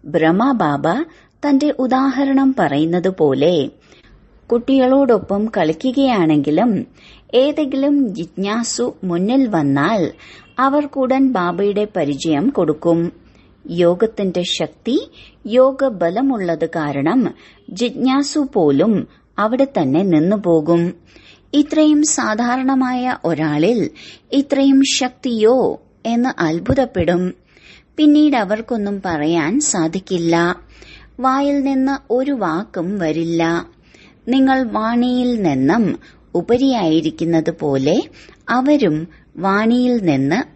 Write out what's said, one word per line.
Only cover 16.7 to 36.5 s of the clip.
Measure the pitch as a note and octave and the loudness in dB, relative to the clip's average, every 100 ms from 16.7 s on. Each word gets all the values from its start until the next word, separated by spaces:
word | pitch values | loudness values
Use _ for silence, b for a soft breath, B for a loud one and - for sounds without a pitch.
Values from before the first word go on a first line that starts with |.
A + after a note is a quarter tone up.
| E3+ D3 C#3 D3 B3+ G#3 b b b - | -4 -4 -2 0 0 0 b b b -18
ജിജ്ഞാസു | F3 A#3 - B3+ C4+ C#4+ D#4 C#4 | -6 -6 -2 0 0 -2 -4 -2
പോലും | G#3 D3+ C#3 G3+ G3 - b b - | 2 2 4 2 0 -4 b b -4
അവിടെ | G#3+ B3 | -2 0
തന്നെ | C4+ G#3+ C3+ D3 | 0 0 0 0
നിന്നുപോകും. | G3 D#3 E3+ G#3+ F3+ D#3+ D3+ E3+ E3+ - b b b b b | 2 2 2 0 2 2 2 0 0 -6 b b b b b
ഇത്രയും | D4 D4 D#4 D4+ D4 | 0 0 2 4 4
സാധാരണമായ | D4+ - A3 G#3+ A#3+ B3+ C4 C4+ B3+ B3+ B3+ - | 2 0 -2 -2 -2 0 0 0 0 -2 -4 -4
ഒരാളിൽ | E3 D3+ D#3 D3 F3 A#3+ D#3+ B B B _ | -4 -2 0 2 2 0 -2 B B B _
ഇത്രയും | C#4 C#4 C#4 C#4 C4+ C4+ | -2 0 2 4 4 2
ശക്തിയോ | - B3+ _ B3+ A3+ G#3+ C4 E3+ - _ _ A3+ | 0 -4 _ -6 2 2 4 0 -4 _ _ -4
എന്ന് | A#3 B3+ - | -2 -2 -2
അത്ഭുതപ്പെടും. | D#3+ E3 G#3 C4+ B3 F#3 E3 F3 F3+ - b b b b b | -2 -2 -2 0 0 0 0 0 -2 -6 b b b b b
പിന്നീട് | - D4+ D4 D4+ C4 | 2 4 6 4 2
അവർക്കൊന്നും | F#3+ G#3+ A3+ A#3 G3+ G3+ | 0 -4 -4 -4 -4 -6
പറയാൻ | F#3+ D#3+ D3+ E3+ D3+ B3 | -4 -2 0 0 0 0
സാധിക്കില്ല. | - G3 D#3+ G#3+ - F#3 E3+ E3+ E3+ - B B B B B - | 0 -2 -2 -4 -4 -2 0 2 0 -4 B B B B B -4
വായിൽ | C4 C4 C#4+ C#4+ | -2 0 0 -2
നിന്ന് | C4+ C4+ C4+ C4+ _ | -2 -2 -2 -4 _
ഒരു | A#3+ C4+ | -2 -2
വാക്കും | C4+ F3+ D#3+ G#3+ - E3+ G3+ | -2 -2 -4 -6 -8 -6 -4
വരില്ല. | D#3+ D#3 E3 E3 E3 E3+ E3+ _ b b b b - | -4 -2 -2 -2 0 -2 -6 _ b b b b -2
നിങ്ങൾ | C4 C4 C4 B3 | 2 2 2 -2
വാണിയിൽ | G#3 A3 A#3+ B3 B3 B3 A#3 | -4 -2 0 0 0 -2 0
നിന്നും | F3+ C3 C3+ A3 G3 - b b b | 0 2 2 2 0 -4 b b b
ഉപരിയായിരിക്കുന്നത് | E3+ E3+ | -6 0